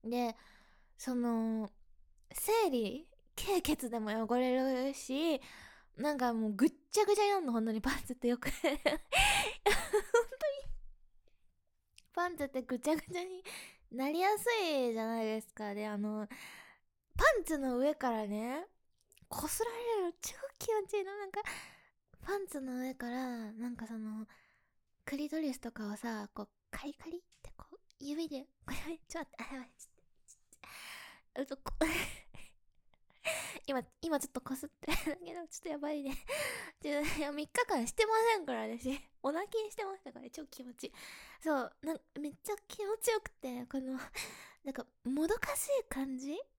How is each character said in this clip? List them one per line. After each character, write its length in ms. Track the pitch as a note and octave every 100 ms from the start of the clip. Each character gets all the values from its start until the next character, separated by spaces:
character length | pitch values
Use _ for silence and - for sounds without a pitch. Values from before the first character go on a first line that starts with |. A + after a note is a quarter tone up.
で、 320 | A3 A#3+ A#3+ A3+ - - - - _ -
そ 160 | -
の、 560 | B3 A#3+ A3+ A3+ A3 G#3+ - - - - - -
生 380 | - - A4+ G4
理、 380 | B3+ G#3 C4 E4 - _ -
経 260 | - F#4
血 260 | - D4+ B3
で 120 | A#3
も 100 | G#3+ A3 A3
汚 100 | B3
れ 180 | B3+
る 380 | B3+ C4 B3+ C4+
し、 460 | C#4 - C4 E4 C#4 - - - - - -
な 160 | D4
ん 60 | C#4+
か 160 | B3
も 140 | A3+ A3
う 40 |
ぐ 140 | G3 C4+
っ 60 | - _
ち 80 | -
ゃ 60 |
ぐ 100 | G4+
ち 60 | G#4
ゃ 40 |
に 60 | G4+
な 100 | G4
る 60 | D4+
の、 60 |
本 140 | A#3 A3
当 60 |
に 80 | A3
パ 100 | B3
ン 120 | C#4 -
ツ 60 |
っ 40 | B3
て 120 | A#3+
よ 100 | B3
く。 120 | -
<laughs> 100 | -
本 180 | D#4 D4
当 60 | -
に。 100 | D#4 - E5+ G5+ G5+ G#4+ - G4+ G#4 - G#4 - A#4 A#4 C5 D#5 C#5 - - - - - - _ _ _ _ _ _ _ - _
パ 160 | - F4
ン 80 | E4+
ツ 80 |
っ 40 | C#4
て 140 | C4
ぐ 160 | B3+ B3
ち 120 | D4
ゃ 40 |
ぐ 80 | D#4
ち 160 | - F4+
ゃ 60 |
に 200 | F4+ F#4 - - - - _
な 180 | A#3+ C4+
り 80 | D#4+
や 160 | F#4+ G#4
す 60 | A#4+ A4+
い 280 | F4 C#4+ B3
じ 60 | A3+
ゃ 80 | A3
な 160 | A3+
い 20 |
で 160 | A3 A3
す 140 | -
か。 180 | - G#3
で、 120 | G3+ G#3+
あ 100 | G#3
の、 300 | G#3 G#3+ G#3 - - - - - _ _ _ -
パ 80 | C#5 B4+
ン 40 |
ツ 140 | E4 D#4
の 200 | C4+ B3
上 160 | C#4
か 160 | D4+ B3+
ら 160 | A3+ G#3+
ね、 400 | G#3 A3+ C#4 F#4+ _ _ _ _ - -
こ 180 | - D4+
す 160 | -
ら 60 | A4+
れ 260 | A#4 A#4+ A4
る 60 | F4+
の 60 | -
超 140 | - - C#5 -
気 140 | -
持 140 | G#4+ F#4+
ち 80 | G#4
い 40 |
い 20 |
の。 120 | F#4+ G4+
な 100 | G4
ん 40 |
か、 120 | G4 A4 - - - _ _ _ -
パ 140 | - G4+
ン 100 | F#4+
ツ 120 | C#4+
の 180 | C4 B3+
上 160 | B3+
か 140 | C4 A#3+
ら、 440 | B3 B3+ A#3 A3
な 160 | A3 B3
ん 80 | A#3
か 100 | A3+
そ 100 | A3+
の、 280 | G#3+ G#3+ A3 - _ _ _ _ _ _
ク 120 | - C#4
リ 120 | D4+
ト 120 | D#4
リ 140 | D4+
ス 60 | B3+
と 100 | A#3
か 160 | A3+ G#3+
を 40 | G#3
さ、 320 | A#3+ A3 G#3
こ 80 | -
う、 40 | G3+ _ _
カ 160 | - C#4+
リ 80 |
カ 140 | - E4
リ 100 | F4
っ 40 | _ _
て 120 | - -
こ 100 | -
う、 60 | - _ _
指 280 | C#4 D4 D#4+
で、 180 | C#4 C4+ _ -
こ 60 |
う、 0 | C4 D4+ E4 -
ち 80 | E4+
ょ 40 |
っ 20 |
と 60 | D4
待 0 |
っ 0 |
て、 60 | -
あ、 160 | A#3
や 60 | C4+
ば 60 | B3
い、 60 | _
ち 80 | -
ょ 20 |
っ 40 | _
と、 60 | _ _ _
ち 100 | -
ょ 0 |
っ 0 | _ - - - - - - - _
と、 60 | -
う 20 |
っ 40 | C#4
と、 100 | C#4
こ-、 160 | - -
<laughs> 1800 | D#4+ D#4+ - - - - - - _ _ _ _ _ _ - D#5+ - - -
今、 160 | C4+ F#3+ _
今 200 | E4 D4
ち 60 | -
ょ 40 |
っ 20 |
と 80 | B3+
こ 140 | -
す 120 | C4 D4
っ 20 |
て 220 | _ -
る 40 | - - D4+
け 100 | F4
ど、 120 | F4+ E4
ち 100 | -
ょ 20 |
っ 20 |
と 60 | E4+
や 100 | D4
ば 140 | D4
い 100 | D4+
ね。 120 | C4+ C4+ - D5+ C#5+ - - _
ち 80 | D4
ょ、 60 | D4
い 200 | D4 -
や、 120 | D4
三 140 | D4 D4+
日 180 | - A#4+
間 200 | C#4+ A#3
し 60 |
て 140 | - G#4+
ま 60 | A4 A4+
せ 40 | G#4+
ん 40 | D4
か 80 |
ら、 80 | A#3
私。 380 | A3 A#3 B3+ C#4 - _
オ 100 | C4
ナ 140 | D#4+ G#4
キ 160 | A4+ G#4+
ン 40 |
し 40 |
て 100 | -
ま 120 | G4 F#4+
し 60 |
た 100 | C4+
か 80 | A#3+
ら、 100 | B3+
超 160 | - D4
気 160 | -
持 100 | B3
ち 100 | A#3+
い 20 | -
い。 40 | - - - - -
そ 140 | D#4+
う、 220 | C#4+ A#3+ -
な 120 | D4+
ん-、 60 | D#4+ _ -
め 100 | D4
っ 40 | -
ち 80 | -
ゃ 60 | G4+ _
気 180 | -
持 120 | G4+ A4
ち 120 | -
よ 100 | A4
く 100 | -
て、 360 | _ C4 B3 B3
こ 120 | C4+
の、 180 | C4 C4 - - - - - -
な 60 | C#4
ん 20 |
か、 140 | C4 B3 _
も 220 | A#3 C4+ E4
ど 120 | A4+
か 160 | - C#5+
し 120 | - C#5
い 40 | -
感 300 | C4+ C4+ C4
じ？ 200 | C#4 E4 C#5